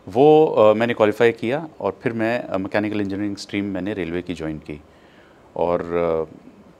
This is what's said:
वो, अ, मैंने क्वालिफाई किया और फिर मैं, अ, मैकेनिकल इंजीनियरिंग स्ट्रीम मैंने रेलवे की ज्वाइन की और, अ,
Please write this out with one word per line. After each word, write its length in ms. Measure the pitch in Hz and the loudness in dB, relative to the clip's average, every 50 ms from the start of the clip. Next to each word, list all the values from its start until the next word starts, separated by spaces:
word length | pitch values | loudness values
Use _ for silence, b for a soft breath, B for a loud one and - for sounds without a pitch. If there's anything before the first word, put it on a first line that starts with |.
| - 95 | -14 -4
वो, 380 | 92 120 143 151 151 156 156 | 2 4 6 8 8 6 6
अ, 280 | 156 151 127 107 107 107 | 4 4 6 6 6 6
मैंने 200 | 110 117 120 113 | 4 2 0 2
क्वालिफाई 380 | - 110 104 101 - 120 117 | 2 2 2 4 4 2 2
किया 360 | 113 - 117 110 131 156 170 - - - | 2 0 -2 -4 -4 -4 -6 -10 -10 -6
और 180 | 101 98 - - | -6 -6 -4 -4
फिर 100 | - 117 | -6 -6
मैं, 300 | 113 113 110 113 120 120 | -4 -2 -2 -2 -2 -4
अ, 160 | - - 98 95 | -4 -4 -6 -6
मैकेनिकल 420 | 95 98 - 104 104 107 104 104 | -4 -2 -2 -2 -2 -2 -2 -4
इंजीनियरिंग 360 | 101 98 98 98 104 104 101 | -4 -4 -4 -6 -6 -6 -8
स्ट्रीम 280 | - - - - 101 101 | -10 -10 -6 -6 -4 -4
मैंने 300 | 101 95 90 90 101 107 | -4 -6 -6 -6 -6 -6
रेलवे 280 | 98 85 82 85 90 | -6 -6 -4 -6 -6
की 120 | 85 - 90 | -6 -6 -8
ज्वाइन 240 | 80 80 78 78 76 | -8 -8 -8 -8 -10
की 220 | - - 76 76 b b b b b b b b b b b b b b - | -12 -14 -14 -14 b b b b b b b b b b b b b b -6
और, 240 | 82 85 85 87 85 | -2 0 0 0 -2
अ, 540 | 85 85 85 87 85 85 82 80 80 - - - - - - - - _ _ | -2 -2 -2 -2 0 0 0 -2 -4 -6 -10 -18 -20 -20 -20 -20 -20 _ _